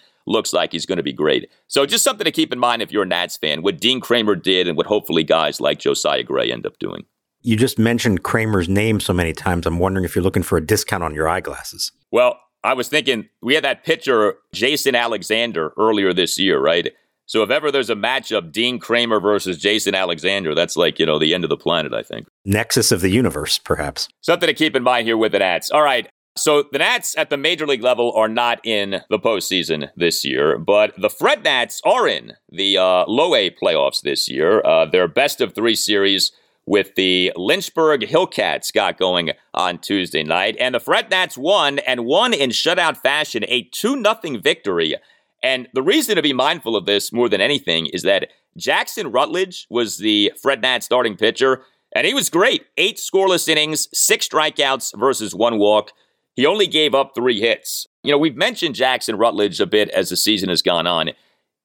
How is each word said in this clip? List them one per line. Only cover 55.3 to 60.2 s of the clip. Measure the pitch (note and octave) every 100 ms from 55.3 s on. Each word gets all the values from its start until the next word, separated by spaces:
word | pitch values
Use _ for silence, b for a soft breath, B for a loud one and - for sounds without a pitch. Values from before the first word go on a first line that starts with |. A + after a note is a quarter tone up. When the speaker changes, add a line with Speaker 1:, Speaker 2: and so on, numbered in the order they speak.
Speaker 1:
one | F2+ A#2 A2
walk. | G2+ G#2+ G#2 - _ _ _
He | - C3+
only | G#3 F#3
gave | C#3+ D3+
up | C3 C3+
three | - B2+ A2
hits. | A2+ - - - - _
You | B2
know, | C#3+
we've | D#3+ A#2+
mentioned | G#3 A#3 E3
Jackson | A2+ B2+ B2+ - G#2+
Rutledge | A2+ G2 G#2 E2
a | F#2+
bit | G#2+ G#2
as | F#2 F2
the |
season | F2+